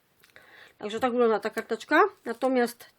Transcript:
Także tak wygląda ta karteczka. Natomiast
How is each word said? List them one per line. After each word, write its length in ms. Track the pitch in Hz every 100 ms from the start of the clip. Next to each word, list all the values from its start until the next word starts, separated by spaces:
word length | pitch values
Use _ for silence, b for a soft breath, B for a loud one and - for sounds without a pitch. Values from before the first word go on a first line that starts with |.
| _ _ _ b b b b b
Także 180 | 208 220
tak 120 | 254
wygląda 280 | 240 233 208
ta 100 | 214
karteczka. 520 | 220 208 226 - 302 392 - -
Natomiast 600 | 233 262 254 240 - -